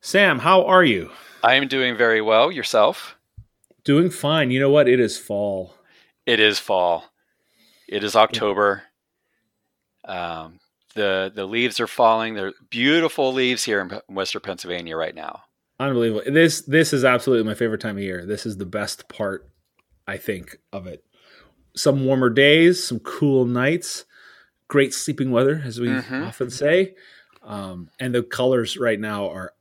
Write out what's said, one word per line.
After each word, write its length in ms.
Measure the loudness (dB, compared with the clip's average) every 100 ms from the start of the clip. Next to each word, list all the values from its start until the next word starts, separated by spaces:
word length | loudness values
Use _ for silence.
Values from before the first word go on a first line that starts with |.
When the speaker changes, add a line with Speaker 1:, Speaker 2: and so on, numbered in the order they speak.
Speaker 1:
Sam, 360 | 0 2 2 2
how 260 | 4 4 6
are 160 | 6
you? 260 | 6 2 -4 -16 -20 -2
Speaker 2:
I 120 | 2 4
am 120 | 2
doing 300 | -2 -2 2
very 240 | 2 2
well. 300 | 2 4 4
Yourself? 680 | 0 -2 4 4 2 -12 -20 _ -20 -20 _ _ _
Speaker 1:
Doing 280 | 0 2 2
fine. 400 | 0 -2 0 0
You 80 | 0
know 100 | 4
what? 180 | 4 6
It 120 | 4
is 180 | 2 -2
fall. 560 | -8 -4 -4 -4 -8 _ _ _ _ _ -2
Speaker 2:
It 120 | 4
is 200 | 4 2
fall. 460 | -2 0 2 0 -4 _ _ _ _ _ _ _ _
It 160 | -6
is 100 | 0
Speaker 1:
Yeah. 80 | 4
Speaker 2:
October. 600 | 2 2 -2 2 2 0 -8 _ _ _ _ _ _ _ _ _ _ _ -12
Um, 540 | -8 -8 -8 -12 -18 _ _ _
the, 380 | -2 0 0 -2
the 140 | -6 -6
leaves 320 | -2 -2 -2
are 80 | -6
falling. 480 | 2 2 4 -2 -6
They're 180 | -8 -10 _
beautiful 640 | -4 0 2 0 -2 -2
leaves 300 | 0 -2 -2
here 180 | -2 -2
in 80 | -4
P-, 80 | -10 -12
Western 340 | -8 -6 -6
Pennsylvania 520 | -10 -12 -8 -10 -8 -8
right 200 | -8 -8
now. 260 | -14 -16 _ _ _ _
Speaker 1:
Unbelievable. 420 | -2 0 0 -2 0
This, 300 | 4 4 2
this 320 | 0 2 2
is 100 | 2
absolutely 440 | 4 2 2 2 0
my 80 | -2
favorite 260 | -4 -4
time 160 | -6 -8
of 60 |
year. 240 | -8 -8 -8
This 180 | -8 -8
is 120 | -10
the 80 | -8
best 420 | -8 -8 -10 -16
part, 400 | -8 -6 -6 -12 _ _ _ _ _ -14
I 100 | -12
think, 400 | -8 -8 -10 -20 _
of 140 | -14 -14
it. 180 | -18 _ _ _ _ _ _ _ -4
Some 300 | 0 0 0
warmer 240 | 2 2
days, 540 | 4 6 6 4 2
some 160 | -4 -8
cool 460 | -10 -2 0 2 0
nights, 600 | 0 -2 -2 -6 -14 -16 _ -20 _ _ _ _
great 260 | 0 0
sleeping 380 | -2 -8 -4 0
weather, 320 | 2 2 0 -6
as 140 | -6
we 80 | -4
Speaker 2:
Mm-hmm. 360 | -4 -6 -8
Speaker 1:
often 260 | -10 -8 -8
say. 420 | -2 2 2 2 -4 -20 -20 _ _
Um, 480 | -14 -12 -10 -12 -16 _
and 160 | -4
the 100 | -2
colors 520 | -2 -2 0 2 -2 -2
right 240 | -2 -2
now 300 | -4 -6 -6
are 240 | -8 -12 _